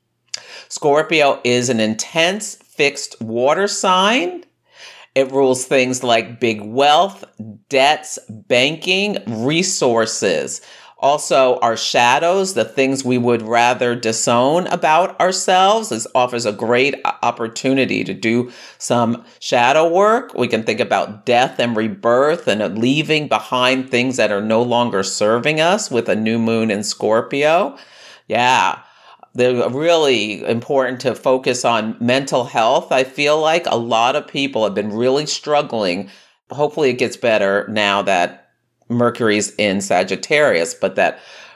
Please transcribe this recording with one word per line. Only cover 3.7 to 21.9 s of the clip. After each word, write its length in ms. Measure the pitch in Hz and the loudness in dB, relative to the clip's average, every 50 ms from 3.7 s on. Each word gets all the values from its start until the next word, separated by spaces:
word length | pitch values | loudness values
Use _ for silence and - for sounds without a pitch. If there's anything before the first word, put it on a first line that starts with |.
| 208 - - 190 185 185 190 208 240 269 349 359 359 339 - _ _ _ _ _ _ - - - - - - _ _ | -4 -2 0 2 2 2 2 2 0 0 -2 -4 -8 -12 -16 _ _ _ _ _ _ -20 -20 -20 -20 -20 -20 _ _
It 180 | 135 135 131 | 0 0 0
rules 340 | 135 139 139 127 127 123 - | 0 2 2 2 2 0 -2
things 360 | - 147 131 127 127 127 127 | 0 0 0 2 0 -2 -4
like 380 | 131 123 117 117 98 104 120 - | 0 0 0 0 0 -4 -6 -2
big 220 | 123 113 110 107 | -2 -2 -2 -4
wealth, 640 | 104 107 113 131 139 147 147 165 190 196 190 - - - _ - 107 110 101 - _ _ | -8 -6 -2 2 4 4 4 4 2 0 -4 -12 -20 -20 _ -18 -18 -18 -18 -20 _ _
debts, 480 | 139 131 131 147 151 147 - - - - - - | 0 2 4 4 2 0 -4 -12 -16 -16 -16 -18
banking, 880 | 113 107 - _ 123 123 131 147 160 160 - 180 185 190 202 208 190 - - | -20 -20 -4 _ 2 2 2 2 -2 -4 -4 -2 -2 -2 -2 -2 -4 -6 -6
resources. 1300 | 113 113 110 117 139 156 165 190 - - - 151 127 113 113 110 110 - - 113 98 82 73 67 65 - - - - - - - - _ - | -8 -6 -4 -2 -2 0 0 -2 -2 -2 -2 0 0 2 0 0 -2 -2 -2 -2 0 0 -2 -4 -6 -10 -12 -16 -20 -20 -20 -20 -20 _ -2
Also, 600 | - 139 147 147 - - 165 135 131 127 123 - | 0 0 0 0 -2 0 2 4 4 4 2 2
our 180 | 117 117 113 | 0 0 0
shadows, 800 | 110 - - - 135 120 120 127 147 165 170 190 196 190 185 - | -2 -4 -2 2 4 4 4 4 4 2 2 2 0 -2 -2 -2
the 100 | 113 110 | -2 -2
things 400 | - - 139 135 135 135 135 - | -2 0 0 0 0 0 -2 -2
we 140 | 123 127 123 | 0 0 2
would 240 | 120 123 120 113 110 | 2 2 0 0 0
rather 520 | 110 117 117 120 123 123 123 127 120 117 | 0 0 2 2 2 2 0 0 -2 -2
disown 680 | 117 113 110 110 - - 131 120 120 127 139 156 180 185 | -2 -2 -4 -2 -2 0 0 2 2 2 2 2 0 -2
about 540 | - - 175 - 156 156 165 185 185 - - | -2 -4 -2 2 2 4 2 2 0 0 0
ourselves, 720 | 175 185 185 - - 208 185 185 190 196 214 226 220 220 | 0 0 0 -2 0 2 2 4 4 4 2 0 -2 -4
is, 160 | 110 110 - - - | -6 -6 -6 -2 0
offers 280 | 127 123 127 123 120 117 | 0 0 2 -2 -2 -2
a 80 | 104 | -4
great 440 | 101 98 117 113 120 120 135 143 139 - - | -4 -2 0 0 2 2 2 2 0 -2 -4
o-, 60 | - - - | -6 -4 -2
opportunity 840 | 117 120 117 - 113 113 - - - 135 135 135 123 - 104 107 104 | -2 -2 -2 -2 -8 -8 -8 -4 -2 0 0 2 0 0 -2 -4 -4
to 120 | - 107 | -4 -6
do 360 | 98 117 113 117 120 120 123 - - - - - _ | -4 -2 0 0 0 -2 -4 -10 -18 -20 -20 -16 _
some 440 | - - 123 123 117 117 117 - - - - _ | -4 -2 0 0 0 0 -2 -6 -10 -18 -20 _
shadow 480 | - - 135 123 120 127 143 156 165 | -6 -2 0 2 4 4 4 4 2
work. 460 | 165 170 185 202 214 226 240 - - - | 2 2 2 4 4 2 0 -2 -6 -4
We 140 | - 123 | -4 -2
can 160 | 120 117 110 113 | 0 0 -2 -2
think 160 | 120 113 107 | -2 -2 -2
about 440 | 113 95 110 98 - - 107 110 - | -2 0 0 0 -2 -4 -8 -8 -2
death 360 | 123 120 120 131 127 - - | 0 2 2 2 0 -2 -2
and 180 | 120 120 113 | -2 -2 0
rebirth 680 | 107 113 110 | -2 -2 -2